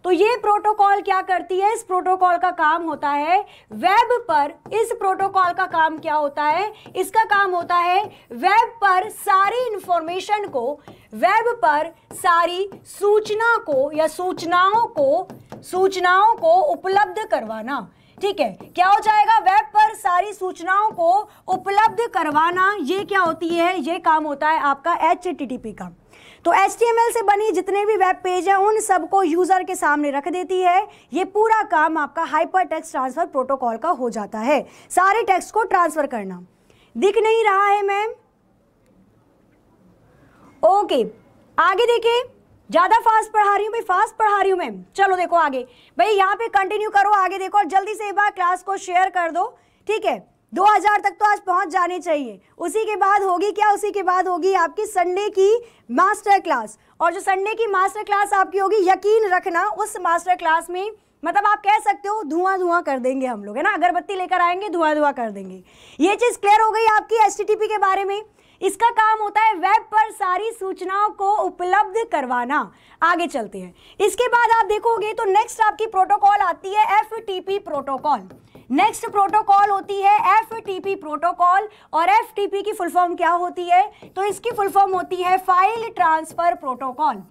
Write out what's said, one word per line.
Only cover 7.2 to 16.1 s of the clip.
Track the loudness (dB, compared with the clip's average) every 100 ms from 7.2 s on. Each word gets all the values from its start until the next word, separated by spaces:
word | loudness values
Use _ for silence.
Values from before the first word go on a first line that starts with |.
| 2
काम | 2 2
होता | -2 0 0
है | 2 0 -2 -12 _
वेब | -4 2 2 2 0
पर | 2 2 -2
सारी | -8 0 2 2 0 -4
इन्फॉर्मेशन | -6 -2 -2 -2 -8 -4 -4 -4
को, | -4 -4 -8 -14 -20 _
वेब | -2 2 2 0 0
पर | 0 0 -2 -10 _
सारी | -2 2 2 0 -2 -8 -10 -20
सूचना | -2 2 2 0 -2 0 0 0
को | -2 0
या | 0 -2
सूचनाओं | -2 -6 -6 -2 2 2 2 0
को, | 0 2 2 -2 -16 -20 -20
सूचनाओं | -8 0 0 2 2